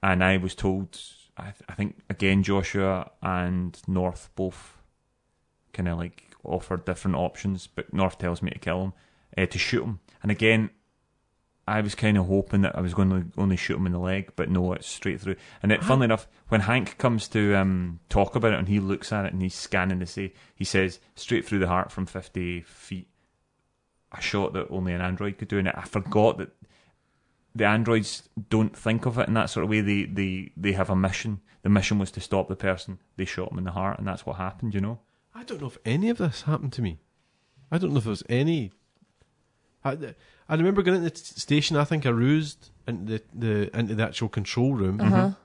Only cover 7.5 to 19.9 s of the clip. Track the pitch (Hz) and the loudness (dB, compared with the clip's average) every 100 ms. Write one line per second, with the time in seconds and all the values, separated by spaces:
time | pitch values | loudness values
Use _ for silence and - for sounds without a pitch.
7.5 | 95 - - - - 95 - 87 85 - | -6 -8 -10 -6 0 0 0 -4 -2 -4
8.5 | - - 87 95 - _ _ _ - 92 | -6 -4 -4 -4 -8 _ _ _ -2 -2
9.5 | 95 - 123 - 101 _ _ 104 104 110 | 0 0 0 -2 -8 _ _ -2 2 4
10.5 | 113 110 _ _ _ _ _ _ _ _ | 4 2 _ _ _ _ _ _ _ _
11.5 | _ - 107 104 - 110 104 90 98 98 | _ -4 -2 -2 0 4 4 4 2 2
12.5 | 101 98 - 90 90 95 92 87 - 98 | 2 2 0 -2 2 4 4 -2 0 0
13.5 | 92 - - 92 87 90 95 95 - 92 | 2 0 -2 0 -2 -2 -4 -6 -6 0
14.5 | 92 90 90 - - - 82 98 90 - | 2 0 -2 -8 -8 -4 -4 -4 -6 -8
15.5 | - 101 107 185 131 123 110 - _ - | -4 2 2 4 4 4 2 -2 _ 0
16.5 | 110 101 123 98 - 131 113 - 110 104 | 0 2 0 0 0 0 0 -2 0 4
17.5 | 101 95 92 90 85 _ 107 101 - 113 | 4 4 2 -2 -8 _ 2 2 4 2
18.5 | 101 92 104 98 98 - 107 98 92 92 | 2 2 0 2 -4 -2 -4 -2 -2 -4
19.5 | - - 98 92 | -4 -4 -2 0